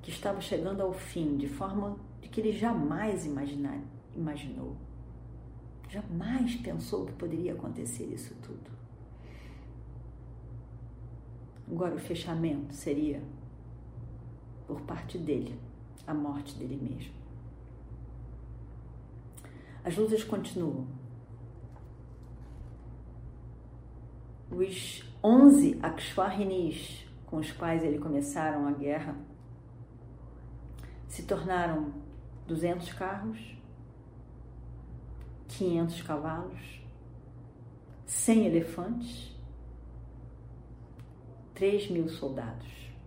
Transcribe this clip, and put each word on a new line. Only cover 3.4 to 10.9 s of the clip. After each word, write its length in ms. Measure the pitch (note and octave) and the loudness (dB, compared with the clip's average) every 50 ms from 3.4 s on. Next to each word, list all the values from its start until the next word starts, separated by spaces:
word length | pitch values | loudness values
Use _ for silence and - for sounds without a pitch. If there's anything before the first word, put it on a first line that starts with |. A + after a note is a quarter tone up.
| C#3+ C#3+ C#3+ C#3+ C#3 C#3 C#3+ C#3+ - - - - - - - | -2 -2 -2 -2 -2 -2 -2 -4 -6 -8 -12 -14 -16 -10 -4
imaginou. 600 | - E3 D#3 D3 C#3 - C3+ A#2+ - B1+ - - - - - - - - - - - - - - - - - - - - - - - - - | -2 -2 -2 -2 -4 -6 -8 -6 -6 -6 -6 -6 -8 -10 -12 -12 -12 -12 -12 -12 -12 -12 -12 -12 -12 -12 -12 -12 -12 -12 -14 -14 -12 -12 -8
Jamais 680 | - G3+ G3+ - E3+ E3+ F#3+ A3 B3 C4 A#3+ - - | -6 -6 -6 -4 -4 -2 0 2 2 4 4 4 2
pensou 500 | - - F#3 E3 E3 - - G3+ F#3+ - | 0 -2 -2 -2 -2 -2 0 0 0 0
que 80 | - - | -2 -4
poderia 400 | - F3+ E3+ E3 D#3+ F3 F3+ - | -4 -2 0 0 2 2 0 0
acontecer 520 | - - - - - - - - - - | -2 -4 -4 -4 -4 -4 -4 -4 -4 -4
isso 280 | - - - - - - - | -4 -4 -6 -6 -10 -12 -12
tudo. 300 | - - - - - - - - - - - - - - - - - - - - - - - - - - - - - - - - - - - - - - - - - - - - - - - - - - | -12 -12 -12 -12 -12 -12 -14 -14 -14 -14 -14 -14 -14 -14 -14 -14 -14 -14 -14 -12 -12 -12 -12 -12 -12 -12 -12 -12 -12 -12 -12 -12 -12 -12 -12 -12 -12 -12 -12 -12 -12 -10 -10 -12 -12 -12 -12 -12 -12 -12